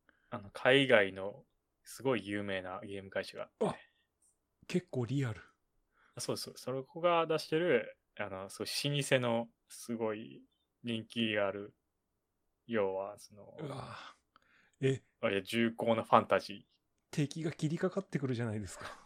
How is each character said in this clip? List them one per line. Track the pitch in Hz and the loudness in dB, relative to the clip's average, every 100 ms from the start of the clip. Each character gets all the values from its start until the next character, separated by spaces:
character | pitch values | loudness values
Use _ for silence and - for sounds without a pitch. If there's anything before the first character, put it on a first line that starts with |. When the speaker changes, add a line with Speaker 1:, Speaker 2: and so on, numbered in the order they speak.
| _ _ - | _ _ -12
Speaker 1:
あ | 110 | -10
の、 | 101 | -10
海 | - 127 139 131 | 2 6 8 8
外 | 113 98 | 6 6
の | 95 98 - - _ _ _ | -2 -8 -10 -20 _ _ _
す | - - | -20 -6
ご | 123 117 | 0 0
い | 95 | 0
有 | 104 | -4
名 | 101 95 | -2 -4
な | 92 92 | -6 -10
ゲ | - 98 | -10 -12
ー | |
ム | 95 | -8
会 | 101 - | -6 -6
社 | 104 | -10
が | |
あ | 104 | -12
っ | - | -4
て。 | 196 | -4
Speaker 2:
あ、 | - - _ _ _ _ _ _ _ - | -4 -14 _ _ _ _ _ _ _ -4
結 | 180 - | -4 -4
構 | 127 113 | -4 -2
リ | 139 127 | -2 -2
ア | |
ル。 | 104 - _ _ _ _ _ _ - | -6 -12 _ _ _ _ _ _ -12
Speaker 1:
あ、 | |
そ | - | -6
う | 110 | -4
そ | - | -6
う。 | - | -12
そ | - 135 | -8 -8
こ | 131 165 | -8 -2
が | 175 170 160 | 2 4 2
出 | 156 | 0
し | - | 0
て | 160 | 0
る、 | 175 123 107 - _ - | 4 4 2 -14 _ -10
あ | 101 | -8
の、 | 95 95 | -6 -10
す | - | -8
ご | 101 | -6
い | - 143 143 | -2 0 0
老 | |
舗 | 135 131 | 4 4
の、 | 120 117 117 _ _ | 4 0 -2 _ _
す | - - 117 | -18 -8 -4
ご | 113 | -2
い | 107 135 135 - _ _ _ | -4 -8 -18 -20 _ _ _
人 | 117 113 107 | -6 -6 -6
気 | 117 110 104 | -2 0 2
あ | 98 | 0
る、 | 101 101 _ _ _ _ _ _ _ _ _ - | -2 -10 _ _ _ _ _ _ _ _ _ -4
要 | 113 98 95 | 0 0 0
は、 | 101 104 | -6 -10
そ | - | -20
の、 | 104 98 - | -20 -20 -12
Speaker 2:
う | 147 | -10
わ。 | 135 127 107 - - _ _ _ _ _ - | -10 -10 -12 -16 -20 _ _ _ _ _ -2
え、 | 135 131 _ - | 0 0 _ -4
Speaker 1:
割 | 113 98 | 0 0
と | - | 0
重 | 113 117 113 | 2 2 2
厚 | 113 113 | 2 2
な | |
フ | 110 | 8
ァ | 120 | 6
ン | 98 | 8
タ | 95 | 2
ジ | - | 2
ー。 | 104 - _ _ _ _ | -14 -16 _ _ _ _
Speaker 2:
敵 | - 139 165 | -2 -2 -2
が | 160 | -6
切 | - 151 | -2 -2
り | 165 | 0
か | 185 | -2
か | 196 | -2
っ | - | -4
て | 147 | -4
く | 135 | -2
る | 120 | -2
じ | |
ゃ | 120 | -2
な | |
い | 107 | -4
で | 98 | -6
す | - | -10
か。 | - - | -14 -14